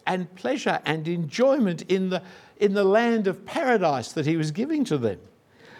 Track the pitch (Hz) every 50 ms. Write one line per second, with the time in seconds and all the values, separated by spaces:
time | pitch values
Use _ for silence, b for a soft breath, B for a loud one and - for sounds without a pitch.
0 | - - 180 185 180 175 - - - 247 277 269 - 214 170 156 - 147 151 160
1 | 156 160 175 175 165 143 - - 247 269 269 302 226 190 170 147 - - 180 190
2 | 190 185 185 175 B B B B B B B B 208 208 196 208 202 190 196 220
3 | 233 233 233 226 202 190 175 - - - - 285 330 262 240 214 180 160 143 127
4 | 117 - - 165 143 147 165 165 151 156 151 170 240 294 320 302 262 - 156 143
5 | 117 107 95 - - - - _ _ _ B B B B B B